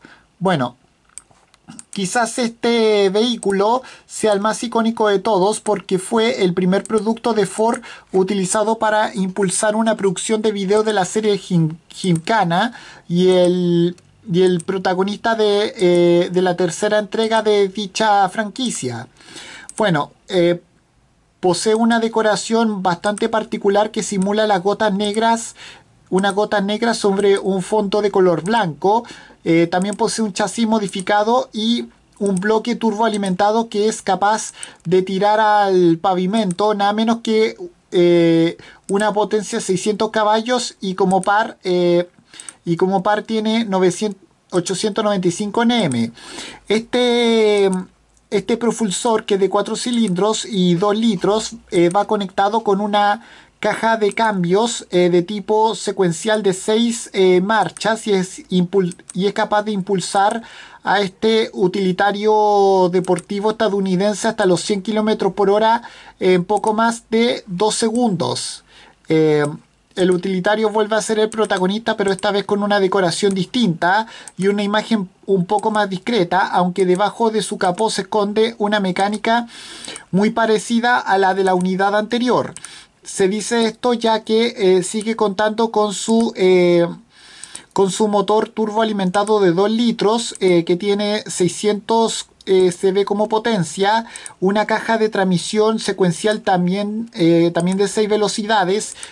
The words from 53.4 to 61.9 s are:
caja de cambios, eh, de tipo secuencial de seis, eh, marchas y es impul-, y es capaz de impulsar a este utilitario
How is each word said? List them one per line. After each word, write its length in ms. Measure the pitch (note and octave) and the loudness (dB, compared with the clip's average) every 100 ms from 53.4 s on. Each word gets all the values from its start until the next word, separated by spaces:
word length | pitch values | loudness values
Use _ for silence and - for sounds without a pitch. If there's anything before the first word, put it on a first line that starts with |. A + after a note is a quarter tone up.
| - _ | -20 _
caja 360 | G#3+ G3 A3+ A3+ | -4 0 0 2
de 160 | G#3 | 0
cambios, 720 | G3+ A3+ G3 F3 F#3+ A#3 - - | 0 0 0 0 2 0 -4 -2
eh, 180 | F3+ F3+ | 2 4
de 120 | F3 | 2
tipo 520 | F3 G#3 G3 G#3+ A3 | 0 -4 -2 2 2
secuencial 720 | G3+ - F#3+ F3+ D#3+ A3 G#3+ | 0 -4 0 0 0 0 0
de 80 | G3 | 0
seis, 580 | F#3 - A3 A#3 A3+ - | -2 0 0 0 -2 -4
eh, 260 | G#3 F#3+ F3+ | 2 4 4
marchas 680 | F#3+ A3 E3+ - G3+ A3 G#3+ | 4 2 0 -2 -2 -2 0
y 40 | |
es 280 | G3 F#3 - - | 0 -2 -8 -4
impul-, 480 | F#3 F3 G3+ F3+ - - | -2 2 0 0 -4 -10
y 140 | F3+ G3 | -4 -2
es 40 | |
capaz 320 | G3+ G#3+ G#3 | -2 0 0
de 80 | G#3 | -2
impulsar 720 | G3+ F#3 F#3+ - G3+ G3+ A3+ A#3 - - - | -4 -2 -4 -2 0 0 0 -8 -18 -20 -10
a 160 | - F#3+ | -2 0
este 500 | G3 - A3 A3 A3 | -2 -2 0 2 0
utilitario 1400 | A#3 F#3 G3+ F#3+ | 0 -2 0 0